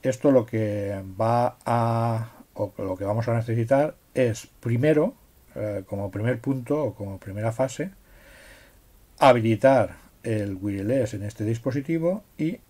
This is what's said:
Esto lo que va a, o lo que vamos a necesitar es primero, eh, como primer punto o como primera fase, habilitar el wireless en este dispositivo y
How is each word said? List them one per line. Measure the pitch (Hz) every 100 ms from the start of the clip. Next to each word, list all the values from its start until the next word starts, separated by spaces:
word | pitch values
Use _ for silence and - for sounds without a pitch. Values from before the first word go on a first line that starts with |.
Esto | 139 123 147
lo | 135
que | 113 110 107 104 101 98 98 95
va | 110 120 123 -
a, | - 117 117 117 117 113 113 - -
o | - 101 -
lo | 98 92
que |
vamos | 98 110 120
a |
necesitar | 117 117 117 113 135 151 - _
es | - 120 107 - _
primero, | 120 120 147 151 151 - _ _ _
eh, | - 107 101 95
como | 101 101
primer | 98 117 120
punto | 135 135 120 147
o | 135 -
como | 98 95
primera | - 98 113
fase, | 113 131 - 190 - _ - - - - - - _ _ _ _ -
habilitar | 139 120 113 110 135 135 92 - - _
el | 117 110 101 95
wireless | 104 98 101 135 120
en | 104
este | 104 -
dispositivo | 107 113 - 143 139 165 165 196 - -
y | 160 208